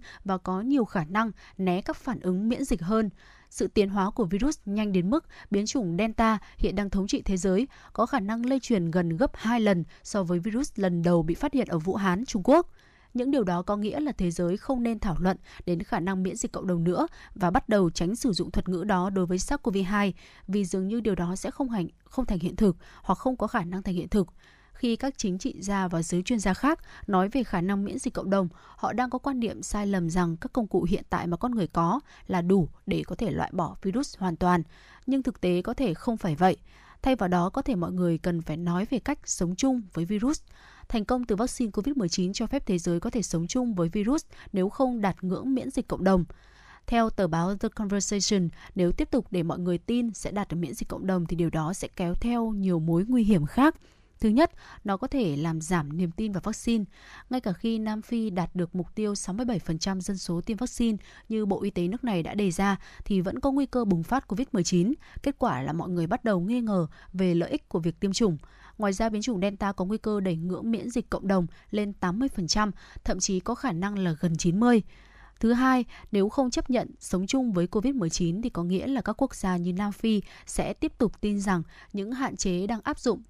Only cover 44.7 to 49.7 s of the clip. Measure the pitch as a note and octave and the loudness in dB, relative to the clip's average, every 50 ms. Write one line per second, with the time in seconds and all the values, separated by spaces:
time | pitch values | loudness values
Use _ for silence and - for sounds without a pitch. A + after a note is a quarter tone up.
44.7 | - - C4+ B3+ B3 A3+ G3+ F#3+ D#3+ - - F#3 F#3 D3 - C4 C4+ B3+ - C4+ | 2 0 0 0 2 0 0 0 -2 -2 -2 -4 -2 -2 -2 0 0 0 -2 -2
45.7 | - C4 - - - - F3+ F#3+ F#3+ F3+ E3 - - - - - - - - - | -4 -4 -4 -2 -2 0 4 4 4 4 4 0 -6 -18 -20 -20 -20 -20 -20 -20
46.7 | - - _ - A#3+ A#3 A3+ A3 - - G3 E3 D#3+ E3 E3+ F#3 G3+ G3 - G#3+ | -20 -14 _ 0 2 2 2 2 2 0 0 2 2 2 0 0 0 -2 -2 -4
47.7 | - - A3 G3 G3+ G3+ F#3 - G#3 G3+ F#3+ - G#3+ G3 F3 E3 - - - - | -4 -2 -4 -2 -2 -2 -2 0 -2 0 0 2 2 2 2 0 -2 -6 -16 -8
48.7 | - F#3+ F3+ F3 - - D#4 - - B3+ F#3 - G3 F3+ E3 E3+ D3 - F3+ F3+ | -2 2 2 2 4 2 0 2 2 0 0 0 -2 -2 0 0 -2 -2 0 0